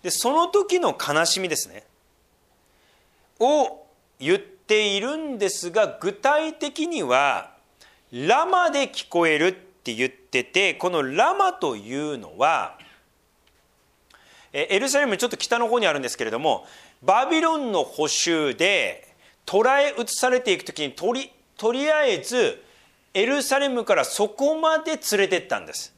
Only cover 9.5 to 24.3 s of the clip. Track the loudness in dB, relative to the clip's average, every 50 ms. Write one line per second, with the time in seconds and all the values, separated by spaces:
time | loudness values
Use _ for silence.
9.5 | -2 -4 -18 -20 _ _ _ -10 -4 -4 -4 -4 -4 _ _ _ -2 -2 -2 0
10.5 | 0 0 0 0 -2 -2 -4 -2 0 0 -2 -2 0 2 2 2 2 2 0 0
11.5 | 0 -2 -4 -4 -4 -6 -10 -8 -8 -6 -6 -6 -8 -10 -12 -16 -2 0 2 2
12.5 | 2 0 -2 -6 -10 -16 -20 -20 -20 _ _ _ _ _ _ _ _ _ _ _
13.5 | _ _ _ _ _ _ _ _ _ _ _ _ -20 -20 _ _ -20 -20 -20 _
14.5 | -2 -2 0 2 2 2 2 2 2 2 2 2 0 0 -2 -4 -2 -6 -2 -2
15.5 | 0 0 2 0 2 2 2 2 0 0 -4 -6 -6 -4 -4 -4 -4 -2 0 0
16.5 | 0 -2 -4 -16 -20 -20 -20 -20 _ _ 2 2 4 4 2 2 0 2 2 2
17.5 | 0 0 -2 -2 0 -2 -2 -2 -2 -4 -2 -2 0 -2 0 0 0 0 0 -2
18.5 | 0 2 2 2 2 2 0 -2 -4 -8 -18 -20 _ _ _ -20 _ _ _ -2
19.5 | 0 2 4 4 4 4 2 0 0 -4 -6 -6 -4 -2 0 2 2 0 2 0
20.5 | -2 -2 -2 -12 -8 -8 -8 -8 -6 -4 -4 -4 -4 -4 -6 -10 _ _ _ _
21.5 | _ -4 -2 -2 -2 0 0 0 2 2 2 2 0 -2 -4 -2 0 2 2 2
22.5 | 0 -4 -16 _ _ _ _ _ _ _ _ _ _ 0 2 2 2 0 0 0
23.5 | 0 0 0 0 -2 -2 0 2 2 2 2 0 0 -2 -2 -2